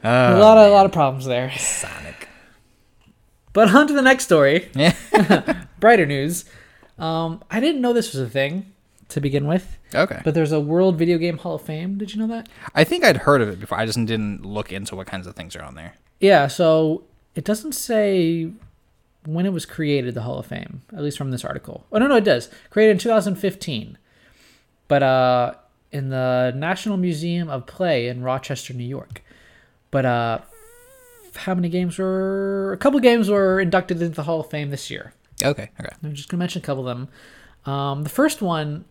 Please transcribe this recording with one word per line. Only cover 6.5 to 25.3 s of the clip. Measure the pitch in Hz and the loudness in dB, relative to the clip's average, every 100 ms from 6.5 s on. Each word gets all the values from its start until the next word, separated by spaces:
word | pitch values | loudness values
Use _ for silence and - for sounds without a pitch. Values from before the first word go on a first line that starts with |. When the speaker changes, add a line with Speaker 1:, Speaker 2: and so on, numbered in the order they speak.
| - - _ _ - | -20 -20 _ _ -10
Speaker 2:
Um, | 160 165 165 165 - | -4 -4 -4 -8 -6
I | 220 | -2
didn't | 277 294 | 0 0
know | 247 | 0
this | 240 220 | 0 -2
was | 135 | -6
a | 123 | -4
thing | 135 139 175 190 _ _ _ _ | -2 -2 -4 -10 _ _ _ _
to | - | -6
begin | 139 139 143 | -2 -2 0
with. | 180 - - _ | -2 -2 -16 _
Speaker 1:
Okay. | - - 131 | -2 -2 -2
Speaker 2:
But | - | -2
there's | 165 156 | 0 0
a | 156 | -2
World | 147 170 185 165 | 0 2 2 2
Video | 170 175 | 0 0
Game | 170 165 | -2 -6
Hall | 175 156 | -8 -10
of | |
Fame. | - 156 180 196 | -8 -10 -8 -8
Did | 208 | -8
you | 208 | -6
know | 220 | -6
that? | 226 220 - - | -6 -14 -20 -8
Speaker 1:
I | - | 0
think | 160 349 | 0 2
I'd | 330 127 | 2 2
heard | - 143 | 2 2
of | 107 | 2
it | 92 | -4
before. | 101 87 | -8 -6
I | 113 | -4
just | 113 113 | -2 -2
didn't | 113 104 98 | -2 -4 -8
look | 92 104 104 | -10 -8 -8
into | 92 101 98 | -10 -10 -12
what | 92 | -12
kinds | 95 90 | -12 -12
of | - | -16
things | 85 | -16
are | - | -16
on | 76 | -16
there. | 67 82 _ _ _ | -16 -18 _ _ _
Speaker 2:
Yeah, | 196 180 139 | 4 4 4
so | - 165 160 160 165 _ _ _ | 0 2 4 2 -2 _ _ _
it | - | -10
doesn't | 180 214 311 | -4 -4 -6
say | 269 - 220 208 190 165 165 165 214 - _ _ _ _ _ 151 | -10 -4 0 2 2 0 -2 -6 -10 -20 _ _ _ _ _ -8
when | 160 190 | -2 -2
it | |
was | 175 - | -4 -8
created, | - 151 143 123 | -6 -2 -2 -2
the | 120 | -6
Hall | 117 - | -8 -8
of | - | -10
Fame, | - - 131 _ | -12 -12 -18 _
at | 202 | -8
least | 147 143 | -8 -6
from | 139 | -6
this | 123 | -6
article. | - - - - _ | -8 -10 -12 -18 _
Oh, | 214 | 0
no, | 262 | 4
no, | 254 | 4
it | |
does. | 202 123 - - _ | 4 0 -2 -20 _
Created | - 220 | 2 4
in | 196 | 4
two | 233 | 2
thousand | 220 202 185 | 0 0 -2
fifteen. | 196 - - 120 107 - _ _ _ _ _ _ _ _ _ | -4 -4 -8 -8 -10 -18 _ _ _ _ _ _ _ _ _
But, | 143 | 2
uh, | 135 131 127 | 4 2 4